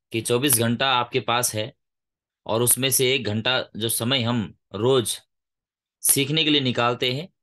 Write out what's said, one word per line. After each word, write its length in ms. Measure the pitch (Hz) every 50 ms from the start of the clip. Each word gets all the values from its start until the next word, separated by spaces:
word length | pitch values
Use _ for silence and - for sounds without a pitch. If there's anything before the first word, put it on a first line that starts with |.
| _ _
कि 100 | - 113
चौबीस 380 | 110 - 120 123 139 147 120 113
घंटा 320 | 117 117 120 113 135 135
आपके 280 | 127 123 117 - - 127
पास 360 | 110 - 117 123 123 - -
है 180 | 107 110 135 - _ _ _ _ _ _ _ _ _ _ _ _ _ -
और 160 | - 104 113
उसमें 280 | 120 117 - 123 131 131
से 240 | 127 - 131 127 135
एक 100 | 135 107
घंटा 440 | 104 104 110 - 127 127 117 - - -
जो 140 | 101 110 113
समय 320 | - - 117 120 139 131
हम 340 | 110 117 123 117 95 78 - _ _ _ 95
रोज 440 | 98 110 127 135 127 104 - - - - _ _ _ _ _ _ _ _ _ _ _ _ _ _ _
सीखने 420 | - - - 139 139 143 156 160 156
के 60 | 156
लिए 120 | 147 143
निकालते 520 | 131 127 113 123 120 120 123 120 131 123 127
हैं, 160 | 143 175 - _ _